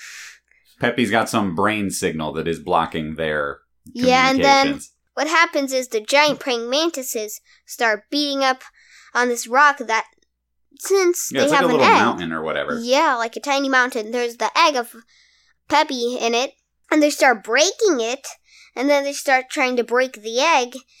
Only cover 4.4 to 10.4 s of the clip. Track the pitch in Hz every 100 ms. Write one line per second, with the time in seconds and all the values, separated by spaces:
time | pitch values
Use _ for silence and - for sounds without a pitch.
4.4 | 277 277 277 277 - _ _ - 294 330
5.4 | 339 302 269 262 247 220 214 277 302 262
6.4 | 277 240 233 277 330 277 254 233 214 -
7.4 | _ _ - - 233 208 - 294 294 277
8.4 | 269 262 - _ _ - - 240 247 240
9.4 | 226 254 294 277 226 220 - _ _ _